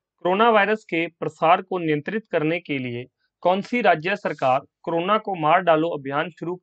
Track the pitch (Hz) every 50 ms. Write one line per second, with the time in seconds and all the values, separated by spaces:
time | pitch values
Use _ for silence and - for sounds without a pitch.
0 | _ _ _ _ _ 175 185 196 220 240 226 214 196 196 220 220 - _ - 165
1 | 165 170 165 _ - 156 147 _ 170 160 175 190 190 - 185 185 170 160 151 147
2 | 143 - 180 220 214 _ - 165 151 156 165 175 175 - 147 135 127 127 120 120
3 | 123 - _ _ _ _ _ _ - 175 185 196 196 - - 247 214 202 175 160
4 | 151 185 202 202 - 190 156 143 - 131 127 139 139 _ _ _ _ - 170 165
5 | 170 185 208 214 214 214 196 170 156 151 160 185 185 170 160 156 160 170 175 151
6 | 135 135 139 147 160 180 160 - 165 156 180 180